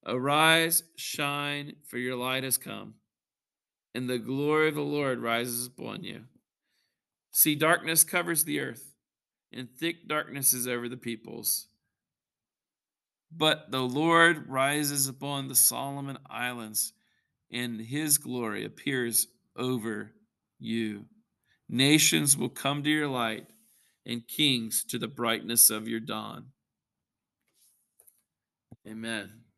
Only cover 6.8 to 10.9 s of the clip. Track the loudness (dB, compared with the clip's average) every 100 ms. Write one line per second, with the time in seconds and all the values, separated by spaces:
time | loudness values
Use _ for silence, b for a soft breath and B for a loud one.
6.8 | _ _ _ _ _ 2 4 4 4 2
7.8 | 2 2 4 2 0 0 0 -2 -4 -8
8.8 | -18 _ _ _ _ _ _ -14 -14 -6
9.8 | -6 -6 -4 -4 -4 -2 0 0 -2 -4
10.8 | -4